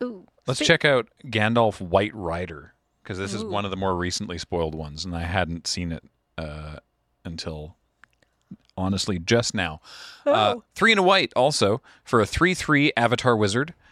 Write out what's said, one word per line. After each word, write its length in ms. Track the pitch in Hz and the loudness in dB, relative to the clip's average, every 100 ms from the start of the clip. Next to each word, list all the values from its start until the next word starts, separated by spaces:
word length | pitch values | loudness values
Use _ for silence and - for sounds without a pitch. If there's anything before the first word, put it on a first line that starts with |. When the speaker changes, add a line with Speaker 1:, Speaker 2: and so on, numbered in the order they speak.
Speaker 1:
Ooh. 240 | 247 190 - _ | -10 -10 -20 _
Speaker 2:
Let's 140 | - 135 | -6 0
Speaker 1:
Spe- 60 | 156 | 2
Speaker 2:
check 180 | 160 | 4
out 220 | 151 131 113 _ | 4 2 0 _
Gandalf 560 | 131 113 107 117 110 - | -4 0 2 4 2 0
White 320 | 90 95 107 | 0 0 0
Rider, 580 | 107 85 85 90 73 82 _ _ _ | -4 -6 -4 -6 -12 -18 _ _ _
'cause 140 | - 92 | -10 -6
this 160 | 98 | -6
is 100 | 110 | -6
Speaker 1:
Ooh. 60 | 220 | -4
Speaker 2:
one 160 | 101 | -4
of 60 | 101 | -4
the 60 | 95 | -2
more 180 | 95 | -2
recently 420 | 87 90 - 104 85 | 0 -2 -4 -6 -10
spoiled 380 | - 87 80 | -4 -2 -2
ones, 280 | 80 76 78 | -4 -10 -10
and 120 | 90 | -8
I 60 | 85 | -6
hadn't 420 | 87 92 82 85 - | -2 -2 -2 -4 -6
seen 240 | 92 85 | -6 -6
it, 120 | - _ _ _ - | -8 _ _ _ -12
uh, 400 | 78 76 76 73 _ _ _ _ | -12 -12 -14 -16 _ _ _ _
until 500 | 90 80 82 78 78 - _ _ _ _ _ _ - - _ - | -14 -10 -10 -10 -14 -18 _ _ _ _ _ _ -20 -20 _ -4
honestly 400 | 92 98 - 87 | -2 0 -2 -4
just 340 | 85 117 - | 2 2 2
now. 260 | 107 82 78 - - - - | -2 -4 -6 -16 -20 -20 -6
Uh, 280 | 285 285 - 226 | 0 4 4 0
Speaker 1:
Oh. 60 | _ | _
Speaker 2:
three 160 | - 220 | 0 2
and 80 | 208 | 4
a 40 | |
white 300 | 185 190 135 | 4 4 2
also 460 | - 139 - 101 117 _ _ | 2 2 4 2 0 _ _
for 180 | - 117 | 0 2
a 40 | |
three 280 | 101 - 180 | 2 2 2
three 380 | 175 - 143 147 | 2 2 4 4
Avatar 400 | - 117 123 127 | 2 2 2 2
Wizard 380 | 110 101 117 160 - _ | 2 2 0 -2 -8 _